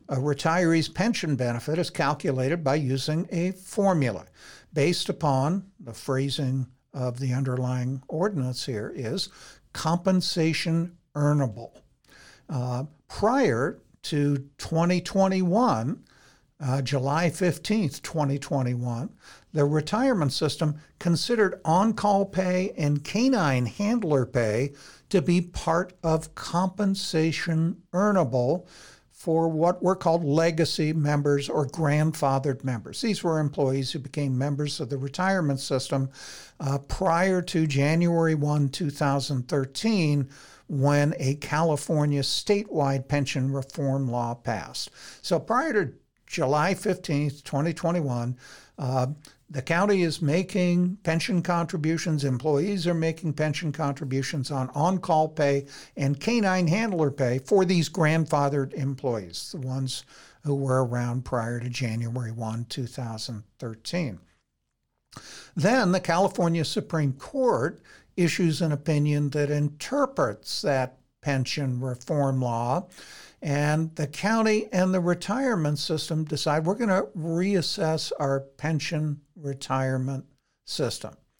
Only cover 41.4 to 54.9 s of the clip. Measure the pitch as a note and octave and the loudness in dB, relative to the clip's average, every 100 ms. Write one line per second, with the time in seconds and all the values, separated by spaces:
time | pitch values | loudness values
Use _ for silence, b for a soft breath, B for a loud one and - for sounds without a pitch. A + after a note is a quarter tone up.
41.4 | - D3+ E3 D3 - D#3 D3 C#3+ C3+ - | -2 0 2 2 0 0 2 0 0 -2
42.4 | - G3+ G#3 D#3+ C#3 C3+ C3 C#3+ C3+ C3+ | 0 0 0 0 0 0 0 0 0 0
43.4 | C3 C3+ C3 - C#3 C3+ C3 A#2+ A#2 A#2 | -2 -2 -6 -4 -2 0 0 -2 -2 -4
44.4 | - G#2+ - - - B B B - E3 | -4 -4 -6 -10 -12 B B B -2 -2
45.4 | - A#3+ D#4+ A3 C#3+ - _ _ _ - | 0 0 2 0 0 -4 _ _ _ -2
46.4 | C3+ D3 E3+ G3 G3+ F3+ - C#3+ D3 C3+ | 2 2 2 0 -2 -2 -2 0 0 -4
47.4 | - C#3 E3 - E3 F3 C#3+ A#2+ A#2+ B2+ | -6 -2 -2 -2 -2 0 0 -2 -4 -6
48.4 | B B B - B2+ C3 B2+ D3 B B | B B B -8 -2 0 0 -4 B B
49.4 | - C#3 - E3+ G#3 G3 E3+ - C#3+ E3+ | -12 -8 -2 2 2 4 2 0 0 2
50.4 | - G3 F3+ F3 F3+ F#3 F3 E3 - F3+ | 0 0 2 4 2 0 0 0 2 0
51.4 | F3 E3+ D#3+ F3+ D#3 E3 F3+ D3+ C#3 B2+ | 2 0 0 -2 -2 0 0 0 0 0
52.4 | D#3 C#3+ F#3+ G3+ E3 E3+ E3 D#3+ E3 D3 | 0 2 2 0 0 0 0 -2 -4 -2
53.4 | D3+ D3 D#3+ C#3 D3 C3+ C#3 C3+ C3+ D3+ | -2 -2 -4 -4 -4 -4 -4 -2 -2 -4
54.4 | C3 C#3+ B2+ C#3+ E3+ | -4 -4 -4 0 0